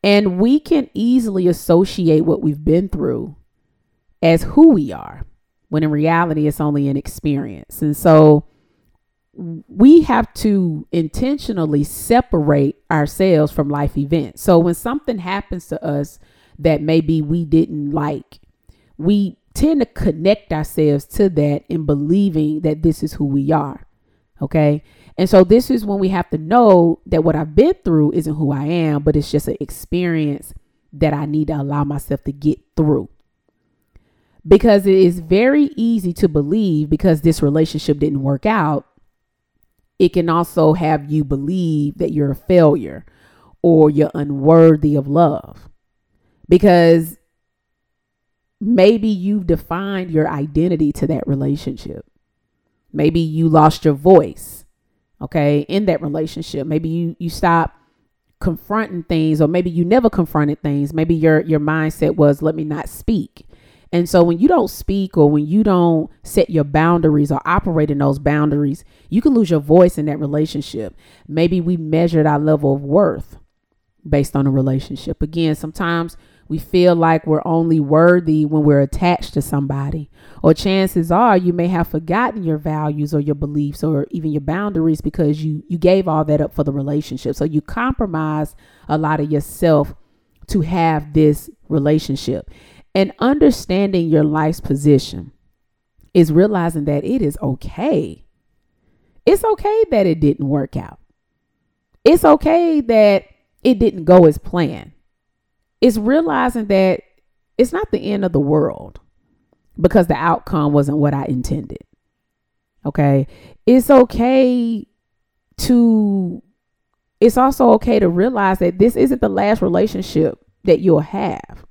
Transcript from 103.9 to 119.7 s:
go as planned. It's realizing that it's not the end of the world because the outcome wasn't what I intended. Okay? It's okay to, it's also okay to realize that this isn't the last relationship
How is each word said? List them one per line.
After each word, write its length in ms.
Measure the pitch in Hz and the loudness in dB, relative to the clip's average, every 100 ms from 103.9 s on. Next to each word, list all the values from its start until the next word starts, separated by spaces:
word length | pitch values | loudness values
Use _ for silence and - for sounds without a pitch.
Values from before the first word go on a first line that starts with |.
| 190 160 | -2 6
go 200 | 180 170 | 8 8
as 140 | 151 | 4
planned. 540 | - 180 156 113 - _ _ _ _ _ _ _ _ _ | -6 -4 -4 -6 -18 _ _ _ _ _ _ _ _ _
It's 160 | 254 220 | 2 2
realizing 680 | 214 285 330 294 269 240 208 | 0 0 0 -2 -2 -4 -2
that 360 | 190 190 180 _ _ _ _ _ - | 0 2 -2 _ _ _ _ _ -2
it's 140 | 247 | -2
not 180 | 339 427 | 0 -4
the 200 | - - | -6 -4
end 140 | 202 185 | -4 -2
of 80 | |
the 60 | 165 | -2
world 600 | 139 151 147 - - - _ _ _ _ _ _ _ - | 0 0 -2 -6 -18 -20 _ _ _ _ _ _ _ -4
because 280 | 170 214 170 | 0 2 2
the 80 | 175 | -2
outcome 580 | 165 165 - 160 147 | -2 -4 -4 -4 0
wasn't 240 | 147 143 147 | 0 0 0
what 160 | 147 | -2
I 100 | 139 | -2
intended. 640 | 139 127 123 143 - - _ _ _ _ _ _ _ _ _ _ 143 | -4 -6 -6 -8 -10 -16 _ _ _ _ _ _ _ _ _ _ -8
Okay? 420 | 151 143 139 139 - - - - | 0 2 2 -2 -10 -20 -6 2
It's 240 | 254 240 | 2 6
okay 960 | 269 247 - 240 262 254 247 233 226 - _ _ _ _ _ _ - | 4 4 2 0 2 2 0 -2 -6 -10 _ _ _ _ _ _ -10
to, 840 | - 247 233 220 208 196 180 180 _ _ _ _ _ _ _ _ | 0 4 4 2 0 -2 -4 -8 _ _ _ _ _ _ _ _
it's 160 | 233 254 | 2 4
also 320 | 262 277 247 | 0 2 4
okay 260 | 220 240 220 | 4 2 0
to 100 | 185 | 2
realize 500 | 170 220 247 196 190 | 2 0 0 -2 0
that 180 | 175 180 | -2 2
this 200 | 220 - | 0 2
isn't 240 | 269 254 | 0 0
the 80 | 214 | -2
last 320 | 190 202 220 | -2 -2 0
relationship 840 | 185 | 0